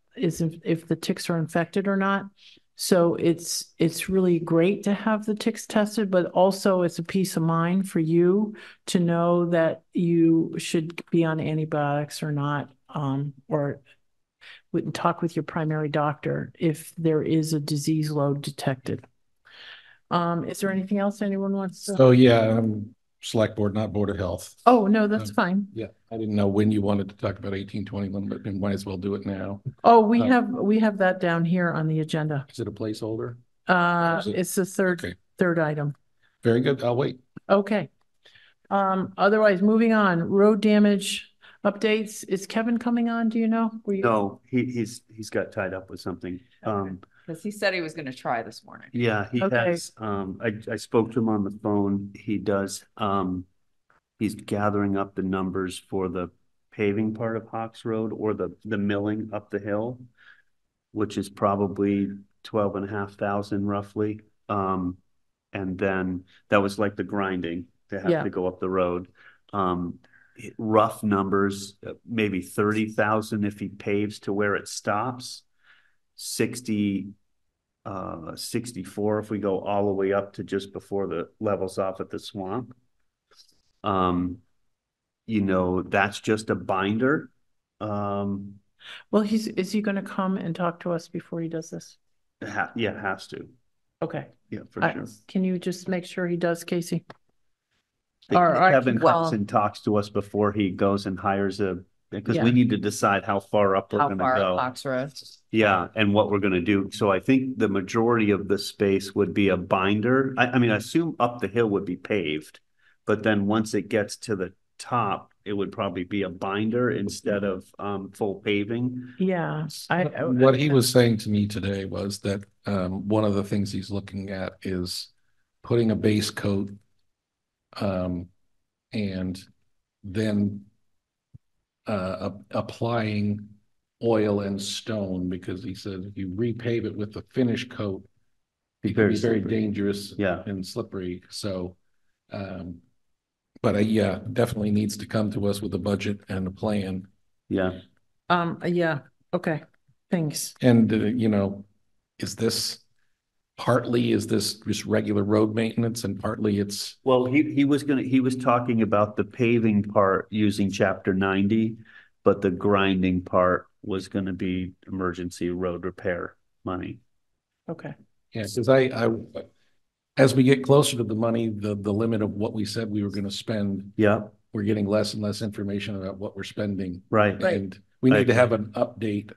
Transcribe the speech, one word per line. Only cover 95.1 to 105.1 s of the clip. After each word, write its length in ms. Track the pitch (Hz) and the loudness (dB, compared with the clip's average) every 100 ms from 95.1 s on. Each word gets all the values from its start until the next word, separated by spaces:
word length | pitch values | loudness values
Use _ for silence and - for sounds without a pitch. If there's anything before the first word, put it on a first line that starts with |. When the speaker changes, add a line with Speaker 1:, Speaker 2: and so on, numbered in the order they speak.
| - - | -16 -6
Speaker 1:
can 160 | 196 | -2
you 160 | 185 180 | 0 -2
just 280 | 180 175 - | -4 -6 -6
make 180 | 180 175 | -6 -6
sure 220 | 190 175 | -6 -4
he 100 | 170 | 0
does, 260 | 170 170 | 0 -2
Casey? 420 | - 180 170 170 - - _ _ _ _ _ _ _ _ _ _ - | -2 -4 -2 -6 -8 -20 _ _ _ _ _ _ _ _ _ _ 2
Speaker 3:
But 80 | 180 | 4
Speaker 1:
Or 180 | 170 127 | 6 6
I 140 | 185 | 6
Speaker 3:
Kevin 240 | 135 247 - | 6 4 4
Speaker 1:
can 60 | |
Speaker 3:
comes 100 | 156 165 165 | 4 4 2
Speaker 1:
call. 40 | |
Speaker 3:
and 140 | 110 101 | 0 2
talks 320 | 117 104 - | 2 2 -2
to 140 | 110 104 | 0 2
us 140 | 104 | 2
before 420 | 104 101 101 104 | -4 -2 0 2
he 180 | 107 98 | 2 -2
goes 340 | 98 101 101 101 | 2 2 2 -2
and 120 | 90 | -4
hires 400 | 104 98 98 98 | -2 0 -2 -2
a, 200 | 98 90 - _ - | -4 -4 -10 _ -12
because 280 | 101 104 113 | -8 -2 2
we 120 | 117 | 4
Speaker 1:
Yeah. 20 | 123 | 4
Speaker 3:
need 140 | 113 | 4
to 60 | 101 | 2
decide 460 | 104 - 110 98 | -2 0 2 2
how 160 | 110 98 | 2 -2
far 360 | - 107 98 98 | 2 2 4 2
up 180 | - | 0
we're 60 | 104 | 0
Speaker 4:
How 100 | 101 | 0
Speaker 3:
gonna 140 | 95 | 0
Speaker 4:
far 120 | 131 127 | 0 2
Speaker 3:
go. 200 | 95 92 | 2 0
Speaker 4:
Hawks 260 | 127 127 139 | -2 -6 -6
Road? 280 | 127 143 | -4 -6